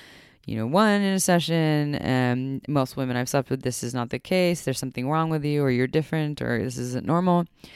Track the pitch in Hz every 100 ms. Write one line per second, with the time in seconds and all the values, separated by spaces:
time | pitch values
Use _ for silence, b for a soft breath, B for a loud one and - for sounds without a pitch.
0 | B B B B - 110 113 175 214 202
1 | 196 190 - 175 151 165 156 151 147 143
2 | - 127 123 123 131 135 - 143 131 -
3 | 127 123 123 139 - 135 127 - 120 123
4 | 120 - - 185 175 170 - 127 131 123
5 | 131 160 160 156 147 147 135 123 127 156
6 | 151 160 151 143 120 117 123 123 123 127
7 | 104 165 180 175 170 B B